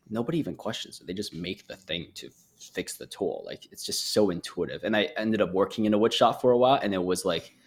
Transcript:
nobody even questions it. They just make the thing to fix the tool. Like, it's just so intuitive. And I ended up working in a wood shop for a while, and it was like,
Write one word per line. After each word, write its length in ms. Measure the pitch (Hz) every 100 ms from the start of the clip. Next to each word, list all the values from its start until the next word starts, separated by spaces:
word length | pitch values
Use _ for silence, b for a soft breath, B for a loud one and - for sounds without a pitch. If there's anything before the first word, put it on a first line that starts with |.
| _
nobody 280 | 110 120 165
even 160 | 123 76
questions 440 | - - - -
it. 60 | -
They 80 |
just 200 | 92 101
make 320 | 80 87 95 -
the 100 | 101
thing 360 | - 85 -
to 160 | - - - _ _
fix 400 | - - 87 -
the 80 | -
tool. 360 | - 92 50 -
Like, 240 | - -
it's 120 | -
just 280 | - - -
so 180 | - 104
intuitive. 540 | 87 - - 80 73
And 120 | 90 107
I 80 | 101 -
ended 240 | 110 110
up 100 | 92
working 320 | 92 95 - 107
in 80 |
a 40 | 104
wood 160 | 113
shop 260 | - 117 110
for 120 | 127
a 60 | 120
while, 220 | 127 139
and 120 | 104
it 100 | 95
was 200 | 90 90 95
like, 280 | 82 - b